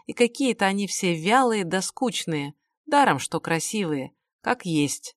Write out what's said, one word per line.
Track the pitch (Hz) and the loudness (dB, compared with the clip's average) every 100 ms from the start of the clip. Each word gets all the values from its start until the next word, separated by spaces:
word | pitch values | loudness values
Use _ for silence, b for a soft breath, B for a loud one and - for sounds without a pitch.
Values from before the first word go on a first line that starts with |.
| - | -14
и | |
какие-то | - 233 - 269 220 190 | 0 0 2 -2 2 0
они | 196 196 | 0 -2
все | - 185 | -2 -2
вялые | 165 170 254 254 214 | 0 2 4 4 2
да | 170 185 | 0 -2
скучные, | 185 - 247 - - 151 143 - _ _ - | -4 -2 -2 -2 -4 -4 -4 -10 _ _ 0
даром | 285 254 139 | 4 4 2
что | - 160 | -2 -6
красивые, | - 165 - 214 175 143 131 _ _ _ | -2 -2 -2 -2 -2 -2 -6 _ _ _
как | - 247 | -4 -4
есть | 180 156 143 - - | 0 0 0 -2 -12